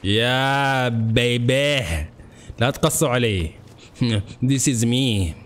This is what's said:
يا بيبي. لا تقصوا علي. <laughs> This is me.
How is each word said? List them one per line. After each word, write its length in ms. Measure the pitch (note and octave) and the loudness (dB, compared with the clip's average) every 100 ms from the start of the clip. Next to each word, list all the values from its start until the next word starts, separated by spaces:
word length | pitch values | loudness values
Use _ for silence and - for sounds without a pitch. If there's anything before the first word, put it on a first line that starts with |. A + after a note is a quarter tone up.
يا 840 | F#2+ G#2+ A#2+ B2+ C3+ C#3 C#3 C3+ B2+ | 0 2 2 2 0 0 0 0 0
بيبي. 920 | A#2 A2+ A2+ A#2+ A#2+ A#2+ C3 C#3+ C#3+ F#2 D#2+ D2+ - - - - - | 0 0 2 2 0 2 2 2 0 -2 -4 -6 -12 -20 -20 -20 -2
لا 120 | A#2+ | -2
تقصوا 380 | - D#3 - D3 | 0 0 0 0
علي. 420 | B2 A#2 G2 D#2+ - - - - | 2 0 0 -4 -8 -20 -20 -20
<laughs> 540 | - B2 G#2+ - - B2+ | -4 0 0 -4 -4 0
This 160 | C3+ C3 | 2 0
is 160 | A#2+ | 2
me. 500 | A#2 B2 C3+ G#2 F2 D2+ | 2 2 2 0 -2 -6